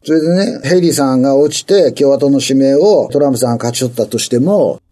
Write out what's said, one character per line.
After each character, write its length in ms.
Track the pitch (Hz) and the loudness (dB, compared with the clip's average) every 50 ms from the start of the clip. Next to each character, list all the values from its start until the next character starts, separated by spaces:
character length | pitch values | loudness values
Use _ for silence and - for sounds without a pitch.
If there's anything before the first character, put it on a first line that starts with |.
| _ | _
そ 100 | - 156 | 0 -2
れ 80 | 160 | 0
で 140 | 151 165 175 | 0 0 0
ね、 240 | 185 196 233 240 - - | 0 0 -2 -4 -6 -4
ヘ 160 | 135 175 180 | 0 0 2
イ 20 | |
リ 80 | 175 165 | 2 0
ー 20 | 139 | 0
さ 200 | 135 139 135 131 | 0 0 0 2
ん 80 | 127 | 0
が 140 | 127 139 135 | 2 2 2
落 200 | 139 147 147 143 | 2 2 0 -2
ち 80 | - - | -6 -4
て 280 | - - 202 170 131 | 0 2 2 2 2
共 180 | 117 - 143 139 | 0 0 2 2
和 80 | 139 | 2
党 140 | 131 143 139 | 2 2 0
の 80 | 139 135 | 0 0
指 140 | 131 - 139 | 0 0 0
名 200 | 135 135 135 135 | 0 2 2 2
を 320 | 143 175 208 208 156 117 - | 2 2 4 2 2 0 0
ト 80 | - 143 | 0 0
ラ 100 | 147 139 | 0 0
ン 40 | 131 | 0
プ 40 | |
さ 100 | 117 127 | -2 -2
ん 20 | 120 | -2
が 60 | 120 | -2
勝 180 | 113 - 120 117 | -2 -4 -6 -4
ち 40 | - | -4
取 100 | 131 123 | -6 -6
っ 40 | 123 | -4
た 120 | - 110 | -4 -6
と 100 | - - | -4 -4
し 120 | 113 - - | -6 -4 -2
て 100 | 127 120 | -2 0
も、 420 | 131 175 202 202 143 95 71 - _ _ | 0 0 2 0 0 0 -2 -6 _ _